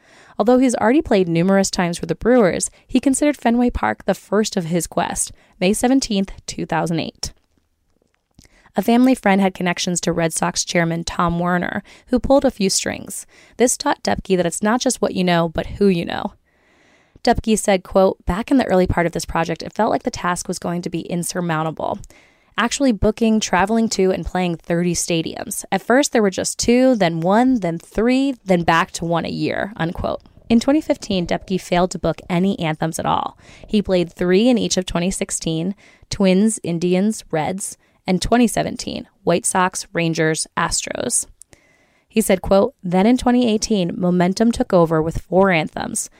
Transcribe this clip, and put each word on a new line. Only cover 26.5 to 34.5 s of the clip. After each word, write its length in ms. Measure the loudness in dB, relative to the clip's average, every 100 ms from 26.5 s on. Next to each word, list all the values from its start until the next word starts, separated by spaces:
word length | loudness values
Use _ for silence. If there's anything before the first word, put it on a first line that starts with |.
| -2
two, 340 | 2 4 4
then 260 | 4 2 0
one, 380 | 2 4 4 2
then 200 | -2 -6
three, 580 | -6 -2 2 2 0 -4
then 180 | 0 0
back 300 | 4 2 0
to 120 | -4
one 200 | -4 -4
a 60 | -4
year," 420 | -4 -4 -2 -6 -6
unquote. 460 | -6 -4 -6 -6 -10 -12 0
In 120 | 2
twenty 200 | 4 0
fifteen, 460 | 0 -4 -2 -4 -2
Dupke 340 | -4 -2 -4
failed 300 | 0 0 0
to 80 | -2
book 220 | -4 -4 -4
any 260 | 0 0 0
anthems 400 | -4 -4 -4 -4
at 60 | -2
all. 300 | -2 -2 -10 -20 -20 -2
He 160 | -2
played 300 | 0 0 -2
three 360 | -2 2 4
in 80 | 4